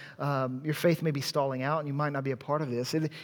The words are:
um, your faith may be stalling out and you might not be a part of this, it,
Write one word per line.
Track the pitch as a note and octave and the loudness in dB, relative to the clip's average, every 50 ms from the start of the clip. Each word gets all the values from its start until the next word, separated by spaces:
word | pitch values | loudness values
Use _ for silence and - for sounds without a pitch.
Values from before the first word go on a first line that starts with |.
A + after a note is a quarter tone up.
| - - - - | -16 -16 -8 -4
um, | C3+ C#3+ C#3+ C3+ C3 B2+ B2+ B2+ D3 | -2 0 0 0 0 0 -2 -2 -2
your | D3+ D3 | -2 -2
faith | - - F3 D#3+ D#3+ E3 | 4 4 4 4 4 2
may | D#3+ | 0
be | C#3+ C#3+ C3 | 0 0 -2
stalling | - - D3+ C#3 C#3 C3 C3 C3 | 0 0 0 2 2 0 0 0
out | C#3 D#3 D#3+ | 2 2 0
and | D3 C#3+ | 0 -2
you | C#3 | 0
might | C#3+ D3+ D3 C#3+ | 0 0 0 0
not | C#3 C3 | 0 -2
be | C3+ | -2
a | C3 | -2
part | A#2+ - - D3 D3+ D#3 | -4 -2 -2 0 0 0
of | C3 | 0
this, | A#2+ A#2+ B2+ - - | 0 -2 0 0 0
it, | D#3+ D#3+ D#3 - - | 0 0 0 -2 -8